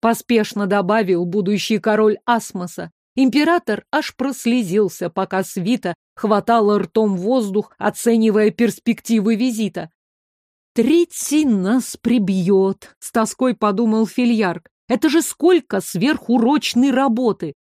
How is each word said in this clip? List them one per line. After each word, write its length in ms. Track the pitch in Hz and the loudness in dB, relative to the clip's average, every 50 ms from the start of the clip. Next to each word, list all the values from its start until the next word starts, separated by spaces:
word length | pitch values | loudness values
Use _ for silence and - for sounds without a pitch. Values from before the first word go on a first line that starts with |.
поспешно 640 | - 226 233 - - _ 240 226 214 - - 208 202 | 2 0 -2 -2 -2 _ 0 0 0 0 -4 -6 -4
добавил 580 | 190 202 208 196 180 208 226 220 180 185 170 180 | -2 0 -2 0 0 0 0 0 0 0 -2 -2
будущий 540 | 175 170 214 190 180 208 190 - - 226 208 | -2 -2 -2 -2 -2 -2 -2 -2 -2 -2 -2
король 400 | - 220 214 214 214 214 214 - _ | 0 0 0 2 2 2 0 0 _
Асмоса. 640 | - 240 226 - - - 190 180 180 - - 175 170 _ _ _ _ _ | -2 -2 -2 -2 -8 -12 -10 -12 -10 -12 -14 -14 -14 _ _ _ _ _
Император 680 | - 269 262 214 285 294 320 339 349 - - 214 202 - _ - | 2 2 2 2 2 2 2 2 0 0 -4 -6 -6 -6 _ -4
аж 240 | 302 294 - - | -4 -4 -4 -8
прослезился, 920 | _ 262 277 262 - - 240 233 254 233 170 170 214 214 185 - - - 175 | _ -6 -6 -6 -4 -2 0 0 0 0 0 0 0 0 0 -2 -6 -10 -6
пока 360 | _ - 190 185 - 185 190 | _ -6 -6 -4 -4 -4 -4
свита 500 | - - 196 170 196 254 254 - 185 170 _ _ _ _ | -4 -6 -6 -2 -2 -2 -2 -2 -6 -8 _ _ _ _
хватала 640 | - - 208 214 202 196 - 233 233 214 202 208 208 | -6 -2 0 0 0 2 2 2 2 4 2 2 0
ртом 360 | 202 - _ 220 220 214 196 | -2 -2 _ 0 0 0 -2
воздух, 560 | 180 180 208 254 262 220 202 185 214 - - _ _ | -2 -2 0 0 0 0 0 -2 -4 -4 -4 _ _
оценивая 720 | - 214 - - - 233 233 226 220 220 196 214 214 208 | -4 -4 -4 -2 0 2 2 4 2 2 2 2 2 0
перспективы 840 | 165 - 240 233 - - _ - 226 - _ - 226 226 190 214 233 | 2 0 -2 -2 -2 -2 _ -4 -4 -4 _ -2 0 0 2 0 0
визита. 540 | 202 240 262 233 214 220 196 165 175 165 165 _ _ _ _ _ _ _ _ _ _ _ _ _ _ _ _ _ | 0 0 -2 -2 -2 -4 -4 -4 -8 -12 -12 _ _ _ _ _ _ _ _ _ _ _ _ _ _ _ _ _
«Третий 680 | - 233 226 311 339 349 _ - - - - 277 302 311 | 0 2 4 4 2 2 _ -4 -12 -8 -2 0 0 2
нас 520 | 269 220 196 180 190 226 262 220 - - | 2 2 0 2 0 0 0 -2 -4 -12
прибьет», 1000 | - _ 233 240 247 202 180 196 190 175 180 202 190 190 196 196 _ - - _ _ | -8 _ 0 0 0 0 0 0 0 2 2 4 4 4 2 -2 _ -12 -20 _ _
с 140 | - - _ | -18 -6 _
тоской 420 | 233 220 226 - _ 254 254 233 | -2 -2 -2 -2 _ -2 -2 0
подумал 540 | - - 208 202 190 240 220 214 220 226 214 | 0 -2 -2 0 0 0 0 2 2 0 0
Фильярк. 600 | - - 247 240 240 220 214 180 165 170 _ _ _ _ _ _ | 0 0 0 2 2 2 0 -2 -4 -6 _ _ _ _ _ _
«Это 200 | - - - 311 | -2 0 0 2
же 140 | 262 339 302 | 2 2 0
сколько 580 | - - _ - 339 370 330 - _ - 196 | 0 -6 _ 4 4 4 4 2 _ -6 -6
сверхурочной 1080 | 180 - - 175 175 277 320 - - - 233 247 233 240 294 302 - - - 233 254 277 | -6 -4 -4 -2 0 0 0 -2 0 0 2 2 4 2 2 0 0 0 0 2 2 4
работы!» 640 | 254 254 269 277 226 233 254 226 190 _ - 156 139 _ _ | 2 2 2 0 0 0 0 -2 -2 _ -6 -12 -12 _ _